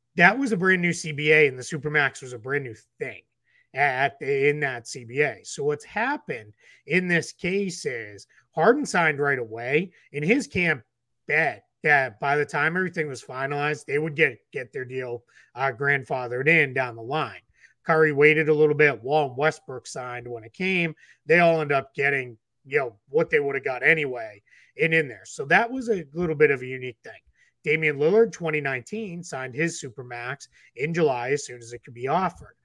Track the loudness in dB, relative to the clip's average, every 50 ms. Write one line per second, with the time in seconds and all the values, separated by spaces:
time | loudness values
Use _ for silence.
0 | _ _ _ 4 6 6 6 4 0 0 0 0 2 2 2 2 2 0 -2 -2
1 | -6 -8 -6 0 4 4 6 6 6 4 2 -2 -8 -8 -8 -6 -4 -2 0 0
2 | 0 0 -2 -6 -12 -14 -14 -12 -8 -6 -6 -6 -6 -8 -12 -16 _ _ _ -12
3 | -10 -10 -10 -14 -20 _ _ _ _ _ _ _ _ _ -4 -2 0 0 2 0
4 | 0 -2 -2 -4 -4 -2 0 2 2 2 2 0 -2 -4 -6 -8 -10 -12 -14 -14
5 | -14 -4 -2 0 0 0 -2 -6 -14 -14 -10 -4 -4 -2 -4 -4 -6 -8 -6 -4
6 | -2 -2 -4 -4 -6 -10 -10 -10 -12 -16 -20 _ _ -20 -20 _ _ -2 -2 0
7 | 0 2 0 0 0 -4 -8 _ -6 -4 -2 -2 -4 -4 -6 -8 -8 -8 -8 -8
8 | -10 -14 -16 -20 -20 _ _ _ _ _ _ 4 6 6 6 4 2 -2 0 2
9 | 2 2 2 2 0 0 0 -2 -4 -6 -8 -8 -4 0 0 0 0 -2 -8 _
10 | _ _ -8 -2 0 2 2 2 0 -2 -2 0 0 0 0 -2 -6 _ _ _
11 | _ _ _ _ _ -2 0 0 0 0 -2 -6 -12 _ _ _ 2 4 4 4
12 | 2 0 -4 -4 -2 0 0 0 0 -2 -2 -2 0 0 0 -2 -4 -4 -4 -4
13 | -6 -6 -8 -10 -12 -12 -8 -6 -6 -4 -4 -2 -2 -2 -4 -6 -6 -4 -2 -2
14 | -2 -2 0 2 2 2 2 -2 _ _ -10 -10 -10 -10 -10 -12 -10 -10 -8 -8
15 | -8 -8 -8 -10 -12 _ _ -20 -20 _ -6 -4 -2 -2 -2 0 0 0 0 0
16 | 0 -4 -4 -4 -4 -4 -4 -2 2 4 4 4 4 2 0 -2 -4 -4 -6 -10
17 | -8 -6 -4 -4 -4 -4 -8 -12 -20 _ _ _ -20 _ _ _ _ 2 4 6
18 | 6 6 6 6 6 6 6 6 4 4 4 6 4 4 6 6 4 4 4 0
19 | -2 0 0 0 0 0 -2 0 0 0 0 -2 -8 -14 -14 -14 -14 -12 -12 -10
20 | -10 -10 -10 -10 -10 -10 -12 -12 -14 -14 -10 -6 -2 -2 0 0 0 -2 -4 -8
21 | _ -20 _ _ _ 4 6 6 8 6 6 4 2 0 0 0 -2 -4 _ -2
22 | 0 0 0 0 -4 -6 -12 -18 _ _ _ _ _ -2 -2 -2 -2 -2 -6 _
23 | _ _ 0 0 0 2 2 0 0 0 -2 -2 -4 -4 -4 0 2 2 2 2
24 | 0 -4 -6 -8 -10 -12 -14 -20 _ _ _ -20 _ _ _ 0 0 2 2 2
25 | 0 0 -6 -14 -18 -14 -12 -10 0 2 2 4 2 2 -4 -6 -4 -2 -2 -2
26 | -4 -6 -6 -4 -2 -2 2 4 4 4 4 2 -4 -8 -10 -8 -8 -10 -12 _
27 | -16 -20 -20 -20 _ _ _ _ _ _ _ _ -4 -2 0 0 0 0 0 2
28 | 2 4 4 4 4 4 0 -4 -4 -4 -2 -2 -2 -4 -4 -6 -8 -10 -10 -10
29 | -10 -10 -10 -12 -12 -10 -10 -10 -10 -8 -4 -2 -2 -2 -4 -6 -10 -12 -14 -14
30 | -14 -12 -12 -10 -8 -8 -10 -10 -14 -20 _ _ _ _ _ -6 -6 -4 0 2
31 | 2 2 2 0 -2 -2 -2 -4 -4 -8 -14 -16 -16 -16 -16 -16 -16 -18 -12 -8
32 | -4 -2 0 0 0 -2 -4 -8 -16 -20 _ _